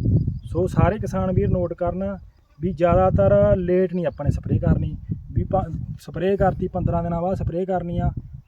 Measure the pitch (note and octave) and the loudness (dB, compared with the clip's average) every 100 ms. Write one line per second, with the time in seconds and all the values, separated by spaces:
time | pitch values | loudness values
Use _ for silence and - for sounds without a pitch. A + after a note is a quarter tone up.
0 | - - - - - D#3+ F#3 - E3 G#3+ | 2 4 2 -4 -4 -2 0 4 2 2
1 | G3 F#3 F#3+ F3+ G3+ F#3 E3+ E3+ F3 F3 | -2 -2 0 2 2 0 -2 -2 -4 -2
2 | G3 F#3+ - _ _ - E3+ D#3 E3+ F3+ | -6 -8 -14 _ _ -6 -4 2 4 4
3 | F#3 F#3 G3 G3+ G#3 G3 F3 F3+ F#3 F3+ | 4 4 4 6 4 2 2 2 2 -2
4 | D#3 - C#3+ - - - - - D#3 - | -4 -4 -2 -2 0 0 2 2 0 -6
5 | - - - - - F#3+ E3+ D#3+ - - | -8 -10 -6 -4 -2 -2 -2 -8 -10 -12
6 | - D3+ F#3 G3 F#3+ D#3 F#3 F3+ E3 E3+ | -10 -4 -2 2 2 0 -4 -2 -2 0
7 | E3+ E3+ F3 F3+ F3 E3 F#3 F3+ F3 F3 | -2 -4 -4 -4 -4 -4 -2 -4 -4 -2
8 | F3 - - - | -4 -4 -12 -18